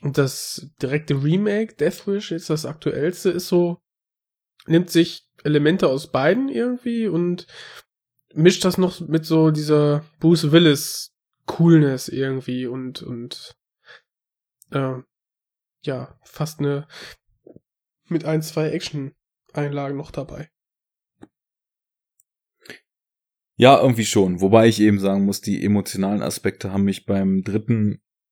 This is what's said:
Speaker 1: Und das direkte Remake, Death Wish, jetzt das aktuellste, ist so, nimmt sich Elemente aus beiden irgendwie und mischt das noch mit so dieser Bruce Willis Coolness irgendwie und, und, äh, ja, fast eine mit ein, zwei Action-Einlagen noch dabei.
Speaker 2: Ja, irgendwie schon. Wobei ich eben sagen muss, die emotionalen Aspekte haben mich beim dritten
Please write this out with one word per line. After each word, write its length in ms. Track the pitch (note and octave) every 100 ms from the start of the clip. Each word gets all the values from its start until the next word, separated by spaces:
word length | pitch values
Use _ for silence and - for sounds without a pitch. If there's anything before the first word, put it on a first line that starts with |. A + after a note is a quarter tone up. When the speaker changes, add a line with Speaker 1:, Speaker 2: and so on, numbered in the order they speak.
Speaker 1:
Und 160 | C#3 C3+
das 520 | C3+ - - - - -
direkte 420 | C3 D3+ D#3 C#3
Remake, 520 | D3 F#3 G#3 G#3 A3
Death 320 | - D#3+ - G3+
Wish, 240 | G3+ -
jetzt 160 | E3 -
das 140 | D#3
aktuellste, 680 | C3+ D#3 D3 - D#3+ F3+ F#3
ist 180 | F3 -
so, 340 | F3 F3 F3 _ _ _ _ _ _ _ _ -
nimmt 220 | E3 F3+
sich 380 | E3 E3+ - _ _
Elemente 440 | D3+ D3 D3+ F#3 E3
aus 220 | C3+ -
beiden 380 | C3 D3+ A#3 C4+
irgendwie 600 | A#3+ B3 B3 A#3+ A#3 G#3+
und 380 | E3 F3 F3+ - - - - - _ _ _ _
mischt 320 | D3+ F3 -
das 140 | F#3 F3+
noch 220 | F3+ -
mit 260 | D#3 D#3+ D#3
so 240 | D#3+ D#3+
dieser 540 | D3+ D3+ D3+ D3 D3 - -
Bruce 300 | D#3+ E3 D3
Willis 600 | E3 E3 C#3 - - - _ _ _ -
Coolness 640 | - E3 D#3+ C#3+ B2+ -
irgendwie 580 | B2+ C3+ C3 B2+ B2+ B2
und, 360 | C3 B2+ B2
und, 540 | - A#2+ B2 - - _ _ _ - - _ _ _ _ _ _ _
äh, 240 | C#3 C3 B2+ - _ _ _ _ _ _ _
ja, 340 | C#3+ B2+ - _
fast 380 | _ - D3+ -
eine 260 | C#3+ C#3+ D3+ - - - _ _ - - _ _ _ _ -
mit 180 | E3
ein, 160 | D#3+ D#3+
zwei 280 | D#3 D#3+ D#3
Action-Einlagen 1300 | E3 - C#3+ C3+ - _ _ _ D3+ C#3+ C#3+ C#3 C#3
noch 160 | D3+
dabei. 380 | D3 - - D#3 _ _ _ _ _ _ _ - _ _ _ _ _ _ _ _ _ _ _ _ _ - - _ _ _ _ _ _ _ -
Speaker 2:
Ja, 240 | B2 C3+
irgendwie 260 | B2+ A2 G#2+
schon. 340 | G#2+ F#2 F2+
Wobei 260 | F#2+ A2 A#2
ich 120 | G#2+
eben 180 | G#2 G2+
sagen 260 | G2 G2
muss, 160 | G2 -
die 240 | - G2
emotionalen 580 | G2+ G2+ - F#2+ G2 G#2
Aspekte 500 | D#2+ - G2 - F#2+
haben 120 | G2
mich 200 | G2 F#2+
beim 380 | - G2 F#2+ F#2+
dritten 580 | G2+ G#2+ A2 A2+ G#2 - _ _ _